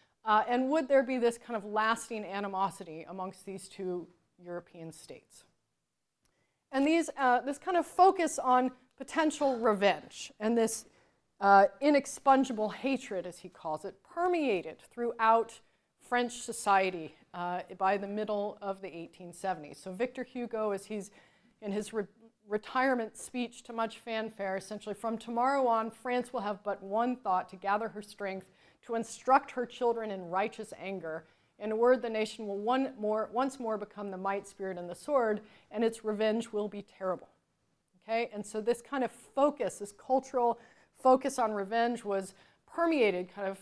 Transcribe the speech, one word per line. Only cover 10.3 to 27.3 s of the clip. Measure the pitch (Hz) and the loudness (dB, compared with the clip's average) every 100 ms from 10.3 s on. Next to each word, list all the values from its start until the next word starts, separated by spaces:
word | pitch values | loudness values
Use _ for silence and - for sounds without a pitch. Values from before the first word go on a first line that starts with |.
| - | -4
and | 220 233 | 0 2
this, | 226 - - _ _ _ _ - | 2 -2 -10 _ _ _ _ 2
uh, | 196 196 196 - | 8 10 8 4
inexpungible | 285 285 - - 277 269 269 214 214 | 4 4 2 0 6 6 4 0 -4
hatred, | - 269 269 - 190 175 | -2 -2 -2 -4 -8 -8
as | - | -12
he | 185 | -18
calls | - 160 156 196 | -12 -8 -8 -8
it, | - | -14
permeated | - 339 359 349 269 185 156 - - | -12 0 2 2 2 0 -2 -14 -14
throughout | 247 240 233 226 226 226 - _ _ _ _ | -6 -4 2 6 6 4 -8 _ _ _ _
French | - 247 240 - | -2 0 0 -4
society, | - 226 214 196 190 180 160 - _ | -10 -4 4 4 4 -2 -8 -14 _
uh, | 175 175 180 - 185 | -6 -4 -4 -6 -2
by | 196 202 | 0 0
the | 202 | -2
middle | 208 214 208 208 - | -6 -4 -4 -4 -6
of | 202 190 | -8 -8
the | 190 165 | -10 -12
eighteen | 160 - 175 | -14 -16 -18
seventies. | - 190 170 147 - | -8 -4 -4 -8 -14
So | 190 | -10
Victor | 185 254 262 | -6 -6 -6
Hugo, | 254 254 233 220 214 | -10 -8 -6 -4 -2
as | 196 - | -4 -6
he's | 214 196 - _ _ _ _ | -8 -10 -16 _ _ _ _
in | 214 | -6
his | 202 208 | -6 -4
re-, | 220 - _ 226 _ 208 | -6 -6 _ -20 _ -6
retirement | 208 - 262 269 247 220 - | -6 -2 0 2 2 -2 -10
speech | - 247 233 - | -10 -6 -6 -8
to | - | -10
much | 226 226 - | -4 -4 -6
fanfare, | 233 220 220 220 196 190 | -6 -4 -4 -6 -4 -4
essentially, | - 208 214 196 | -6 -12 -10 -6
"From | 226 226 | -4 -6
tomorrow | 240 233 262 277 247 | -4 0 2 2 2
on, | 226 220 | 2 0
France | - 247 247 247 | -6 -2 -2 -2
will | 240 | -4
have | 208 196 | -6 -6
but | 202 196 | -6 -6
one | 190 214 247 247 | -2 0 0 0
thought, | 202 | 0